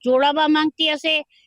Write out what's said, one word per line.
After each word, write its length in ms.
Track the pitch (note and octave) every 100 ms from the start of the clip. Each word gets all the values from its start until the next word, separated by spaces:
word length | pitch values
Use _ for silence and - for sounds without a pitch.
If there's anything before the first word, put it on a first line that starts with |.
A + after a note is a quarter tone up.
જોડાવા 440 | B3 B3+ C#4+ D4 D#4
માંગતી 400 | D#4 D#4 - D#4
હશે 360 | D4+ D#4+ D#4 - _